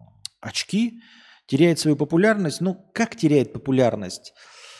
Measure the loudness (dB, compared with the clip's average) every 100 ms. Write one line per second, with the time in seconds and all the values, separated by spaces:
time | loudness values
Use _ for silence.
0 | -20 _ -20 -14 -10 -10 -4 -2 -2 -6
1 | -20 -20 -20 _ -4 2 2 2 0 0
2 | 0 2 2 0 -4 -2 -4 -4 _ -4
3 | -4 0 2 2 2 -6 -2 2 2 0
4 | -10 -14 -18 _ -20 -20 -20